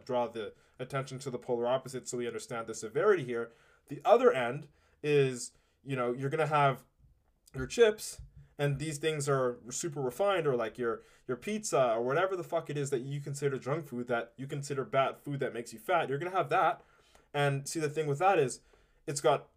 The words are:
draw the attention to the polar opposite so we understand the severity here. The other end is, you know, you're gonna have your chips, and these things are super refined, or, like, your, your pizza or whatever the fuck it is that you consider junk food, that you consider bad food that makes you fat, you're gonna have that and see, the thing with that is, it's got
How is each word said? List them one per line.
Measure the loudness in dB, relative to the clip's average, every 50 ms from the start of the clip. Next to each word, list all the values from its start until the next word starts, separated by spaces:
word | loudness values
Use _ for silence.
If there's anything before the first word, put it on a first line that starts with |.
| -6
draw | -4 -2 -2 -2 -2
the | -4 -8 -8 -8 -10 _ _ _ _ -14
attention | -10 -6 -6 -6 -6 -6 -10 -10
to | -10 -8
the | -8 -8
polar | -4 -4 -2 0 0
opposite | 0 0 0 -2 -6 -10 -10 -8
so | -8 -6 -4
we | -4
understand | -4 -6 -8 -10 -8 -8 -8 -8 -8
the | -10
severity | -10 -8 -4 -2 2 4 4 4 4 2
here. | -4 -4 -4 -4 -6 _ _ _ _ _ _ _ -14
The | -12 -2 6
other | 6 6 8 8 6
end | 6 4 0 -2 -2 -6 -10 -14 _ _ _ _ _ -6
is, | 0 4 4 4 4 4 0 -6 -10 -12 _ _ _ _ _ _
you | -8 -6 -4
know, | -2 0 -2
you're | -2 -2 -4 -2
gonna | 0 0 0
have | 2 4 4 4 4 4 0 -8 _ _ _ _ -20 _ _ _ _ _ _ _ -12 -8
your | -8 -6
chips, | -2 6 6 6 6 6 2 -8 -12 -12 -14 -16 -18 -18 -20 -20 _ -4 -2
and | 0 0 0 -2
these | -4 -6 -6 -2
things | -2 -2 0 0 0
are | 0 2 2 2 0 -2 -4 -10 -10
super | -8 -6 -6 -6 -4 -4
refined, | -4 -4 -2 0 2 2 2 2 2
or, | 2 2
like, | 0 -2 -4 -4
your, | -4 -4 -2 -4 -4 -8 _ _ _ -8
your | -8 -6 -6
pizza | -4 -6 -6 -4 -4 0 2 2 4 4
or | 2 0
whatever | 0 0 2 2 2 0 0
the | -4 -6
fuck | -4 -4 -4 -4 -4
it | -4
is | -4 -2 -2
that | -2 -2
you | -2 -4 -8 -8
consider | -8 -8 -8 -4 -2 -2 -2
junk | -2 -4 -4 -4 -4 -6
food, | -8 -8 -6 -4 -2
that | -2 -2 -4 -6 _
you | -14 -10
consider | -8 -8 -8 -6 -6 -4 -6 -4
bad | 0 2 2 2 2 0
food | -6 -8 -8 -4 -4
that | -4 -4 -4
makes | -6 -10 -10
you | -12 -10
fat, | -2 0 2 2 2 0
you're | -2 -4
gonna | -4 -2
have | -2 -2 0 2
that | 2 2 4 2 0 -2 -10 _ _ _ _ _ _ -20 _ _ -2
and | 0 0 2 0 -2 -6 -6
see, | -4 -2
the | -2 -2
thing | -2 -2 -2
with | 0 0 4
that | 4 4 6 4
is, | 2 0 -2 -10 _ _ _ _ _ _ _ _ 0
it's | 0 0 4
got | 4 4 4 2 0 -10 _